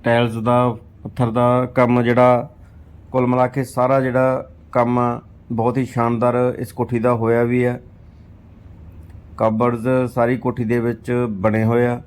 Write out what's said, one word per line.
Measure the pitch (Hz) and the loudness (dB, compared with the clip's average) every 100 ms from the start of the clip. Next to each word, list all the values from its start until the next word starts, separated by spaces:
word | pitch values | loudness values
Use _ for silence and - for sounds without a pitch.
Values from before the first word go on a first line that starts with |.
ਟਾਈਲਸ | 120 117 120 113 | 2 2 0 -2
ਦਾ, | 113 123 123 110 - - | 0 2 2 -2 -14 -18
ਪੱਥਰ | - - 120 | -14 -4 -2
ਦਾ | 117 123 123 | 2 2 2
ਕੰਮ | 127 - 120 123 | 0 0 2 2
ਜਿਹੜਾ | 120 120 123 123 139 - - - - - - | 2 4 4 4 -2 -18 -20 -20 -20 -20 -6
ਕੁੱਲ | 127 123 | -2 0
ਮਿਲਾ | 127 127 | 0 0
ਕੇ | 139 | -2
ਸਾਰਾ | 123 127 127 135 | -6 -2 0 2
ਜਿਹੜਾ | 131 123 131 127 - - - | 0 0 0 -2 -8 -20 -4
ਕੰਮ | 123 120 123 | -2 0 0
ਆ | 120 120 - - - | 0 -4 -12 -20 -8
ਬਹੁਤ | 117 117 123 | -2 0 -2
ਹੀ | |
ਸ਼ਾਨਦਾਰ | 123 120 117 117 123 123 123 - | -4 -2 0 2 0 0 -2 -4
ਇਸ | 113 | -10
ਕੋਠੀ | - 117 120 | -6 -4 0
ਦਾ | 123 | 0
ਹੋਇਆ | 120 113 117 | 0 2 0
ਵੀ | 120 123 | 2 0
ਆ। | 123 123 - - - - - - - - - - - - - - - - | -2 -4 -14 -20 -20 -20 -20 -20 -20 -20 -20 -20 -20 -20 -20 -20 -20 -2
ਕਬਰਡਜ਼ | 110 110 120 120 120 127 123 | 0 2 0 0 0 0 0
ਸਾਰੀ | 127 120 123 | 0 0 0
ਕੋਠੀ | 127 123 | -2 -4
ਦੇ | 110 120 | -2 0
ਵਿੱਚ | 117 110 - 123 120 | -2 -4 -4 -2 -2
ਬਣੇ | 98 107 110 | -2 0 2
ਹੋਏ | 110 120 123 | 2 2 0
ਆ। | 120 | -2